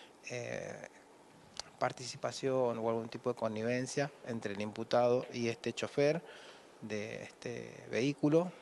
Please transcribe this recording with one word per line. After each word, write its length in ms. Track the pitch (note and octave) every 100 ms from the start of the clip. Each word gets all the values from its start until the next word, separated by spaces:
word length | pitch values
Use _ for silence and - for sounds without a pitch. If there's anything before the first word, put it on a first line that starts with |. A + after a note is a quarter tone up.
| - - -
eh, 560 | B2 A#2+ D2 F#2 A2 - - - - - - - - - -
participación 1000 | B2+ B2 B2 C#3 B2 - C3+ C3 A#2+ A#2
o 100 | A2+
algún 200 | A2+ A2+
tipo 200 | A#2+ B2
de 60 | A#2+
connivencia 760 | A2+ A2 A2+ B2 C3 C#3+ C#3+ - -
entre 280 | A2+ G#2+
el 80 | G2+
imputado 680 | G#2+ G#2+ A2+ A#2+ B2 B2 -
y 180 | B2 A#2
este 240 | A2+ A#2
chofer 500 | - A2 - C#3+ E3 - - - - - -
de 420 | A2 G#2 G#2+ A2+
este 600 | - - A#2+ A#2+ A2+ - -
vehículo. 600 | G#2+ C#3 C#3+ D3+ D#3+ F3+ -